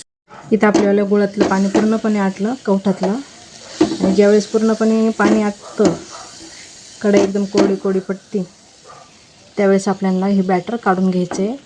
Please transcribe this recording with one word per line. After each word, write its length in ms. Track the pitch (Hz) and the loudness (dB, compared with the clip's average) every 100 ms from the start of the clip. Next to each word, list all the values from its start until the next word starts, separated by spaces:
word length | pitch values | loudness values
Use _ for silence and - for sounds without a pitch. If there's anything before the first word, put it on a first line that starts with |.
| - _ _ - - | -18 _ _ -16 -4
इथं 140 | 208 214 | 0 2
आपल्याला 360 | 196 202 202 | 2 2 2
गुळातलं 420 | 196 208 202 208 | 2 0 0 0
पाणी 240 | 202 190 196 | 0 0 0
पूर्णपणे 500 | 208 214 220 220 208 | 2 2 0 -2 -2
आटलं 360 | 196 196 208 254 - | -2 -2 -4 -4 -2
कवठातलं, 460 | 196 196 190 185 226 277 - - - - - | 0 0 -2 -2 -4 -8 -18 -20 -20 -10 -2
आणि 340 | - - 190 | -2 0 0
ज्यावेळेस 320 | 190 202 208 202 | 4 4 4 2
पूर्णपणे 600 | 220 220 220 220 220 220 | 0 0 0 0 2 0
पाणी 320 | 220 208 214 | 2 2 2
आटतं, 500 | 208 202 - - 196 165 - - - - - - - - - - | 0 -6 -8 0 0 0 -10 -20 -20 -20 -20 -20 -20 -20 -20 -6
कढई 180 | 208 202 | 0 2
एकदम 240 | 196 202 | 2 -2
कोरडी 300 | 196 202 196 190 | -2 0 0 0
कोरडी 240 | 196 190 | -2 -2
पडती, 420 | 185 190 - 208 170 - _ _ - - - - _ _ - - | -4 -10 -8 -6 -6 -12 _ _ -20 -20 -20 -20 _ _ -12 -2
त्यावेळेस 300 | 196 196 196 | 2 2 0
आपल्याला 380 | 190 190 185 196 | -2 -2 0 0
हे 160 | 196 | 0
बॅटर 340 | 185 185 175 226 | 0 -2 -4 -6
काढून 340 | - 185 185 | -2 0 0
घ्यायचं 320 | 180 180 - | 0 -2 -4
आहे. 140 | 196 277 | -6 -6